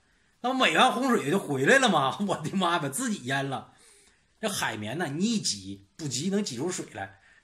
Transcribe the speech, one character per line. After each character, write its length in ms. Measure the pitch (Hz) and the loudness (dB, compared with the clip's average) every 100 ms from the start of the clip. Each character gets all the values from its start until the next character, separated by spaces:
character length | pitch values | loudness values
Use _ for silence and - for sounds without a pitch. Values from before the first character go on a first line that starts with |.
| _ _ _ _ | _ _ _ _
那 120 | 247 | -4
么 120 | 262 202 | 2 4
美 80 | |
元 180 | 165 247 | 6 4
洪 180 | 214 269 | 4 2
水 220 | 196 135 | 2 2
就 80 | 190 | 0
回 260 | - 131 156 | 0 2 4
来 140 | 269 | 6
了 100 | 247 | 6
吗？ 280 | 156 131 - | 4 2 0
<laughs> 80 | 202 | -2
我 100 | 151 | -2
的 180 | 180 196 | -2 0
妈， 220 | 170 170 | 2 2
把 100 | 139 | 0
自 220 | 135 254 | -4 -4
己 160 | 175 123 | -4 -2
淹 240 | 139 139 | -2 -2
了。 240 | 120 - _ - _ _ _ _ _ | -6 -10 _ -20 _ _ _ _ _
这 80 | 214 | -6
海 300 | - 135 110 | -2 -4 -4
绵 200 | 104 151 | -6 -4
呢， 100 | 156 | -4
你 180 | 147 220 | -2 0
一 160 | 220 | 0
挤， 460 | - 101 95 98 - - | -2 -6 -10 -14 -16 -12
补 100 | 147 | -6
给 220 | 120 190 | -4 -2
能 140 | 202 | -2
挤 120 | 202 117 | -2 -4
出 140 | 175 | -4
水 160 | 180 - | -6 -10
来， 260 | 107 98 - _ _ | -12 -12 -14 _ _